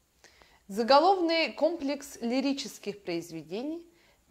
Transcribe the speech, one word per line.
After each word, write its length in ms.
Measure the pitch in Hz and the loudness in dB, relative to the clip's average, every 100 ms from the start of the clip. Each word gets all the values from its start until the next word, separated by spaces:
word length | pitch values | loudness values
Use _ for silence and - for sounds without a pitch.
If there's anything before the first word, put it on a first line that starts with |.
| _ _ - _ - _ - | _ _ -20 _ -20 _ -10
Заголовный 840 | 196 226 277 339 381 330 330 285 | -2 4 6 6 4 2 2 0
комплекс 680 | 214 311 349 277 285 - - | 0 0 0 -4 -6 -8 -8
лирических 800 | 233 262 269 277 220 - 202 196 | -2 0 0 -2 -6 -12 -12 -10
произведений 840 | 180 170 165 160 156 196 285 330 - _ _ _ _ | -8 -8 -8 -12 -10 -8 -6 -8 -12 _ _ _ _